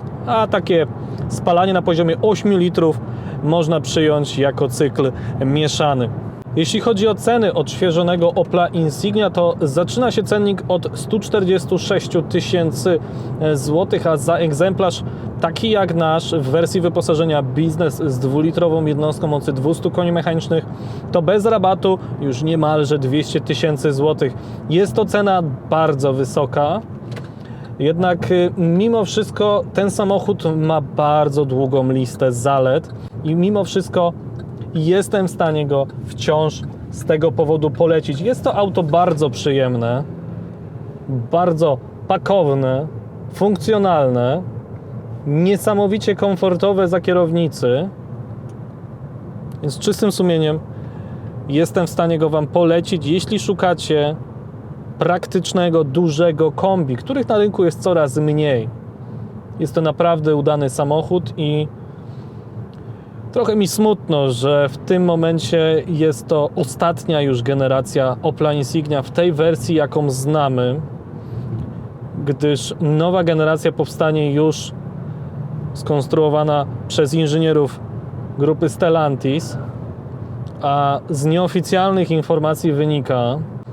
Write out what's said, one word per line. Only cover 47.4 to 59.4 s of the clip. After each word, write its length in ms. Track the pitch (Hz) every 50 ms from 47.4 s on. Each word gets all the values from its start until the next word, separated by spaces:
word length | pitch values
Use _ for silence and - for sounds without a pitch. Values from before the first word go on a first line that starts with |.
| 170 151 - - 131 123 123 139 180 196 - - - - - - - - - - - - - - - - - - - - - - - - - - - - - - - - - -
więc 120 | - 147 131
z 40 | -
czystym 340 | - 202 196 - 220 202
sumieniem 460 | - - 185 180 170 160 156 151 156 156 - - - - - - - - - - - - - - - - - -
jestem 380 | 139 151 170 - - 190 170
w 40 | 160
stanie 280 | - - 170 165 165 156
go 120 | 160 151
wam 160 | 156 156 151
polecić, 600 | 143 - 175 175 165 165 175 - - 196 165 127
jeśli 320 | 143 165 185 - - 220 202
szukacie 800 | - - 196 170 190 180 170 160 - - 156 151 147 147 156 - - - - - - - - - - - - - - - - -
praktycznego, 840 | - 165 175 180 - - - 185 170 - - 185 175 175 160 165 156
dużego 680 | 139 131 165 180 160 143 151 175 170 156 147 160 156
kombi, 440 | 135 - 180 196 190 185 156 131 123
których 320 | 117 - - 269 277 233 -
na 100 | 226 208
rynku 260 | 208 208 202 - 185
jest 160 | 170 - -
coraz 360 | - 185 180 165 151 139 127
mniej. 520 | 156 151 151 151 151 151 147 131 117 110 117 - - - - - - - - - - - - - -